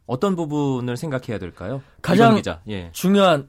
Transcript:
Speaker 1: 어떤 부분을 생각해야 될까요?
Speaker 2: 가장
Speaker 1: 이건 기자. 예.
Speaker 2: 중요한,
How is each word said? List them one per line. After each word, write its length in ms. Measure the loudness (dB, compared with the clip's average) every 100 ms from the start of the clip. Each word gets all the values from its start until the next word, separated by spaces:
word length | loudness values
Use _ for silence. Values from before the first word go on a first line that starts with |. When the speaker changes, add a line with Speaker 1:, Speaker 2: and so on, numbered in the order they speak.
| -8
Speaker 1:
어떤 300 | -2 -2 -2
부분을 600 | -2 -2 0 -2 -4 -6
생각해야 420 | -6 -6 -6 -8
될까요? 440 | -8 -10 -10 -10 -12 _
Speaker 2:
가장 260 | 0 6 6
Speaker 1:
이건 80 | 4
기자. 240 | 0 -8 -8
예. 220 | -10 -8
Speaker 2:
중요한, 560 | -4 2 4 4 2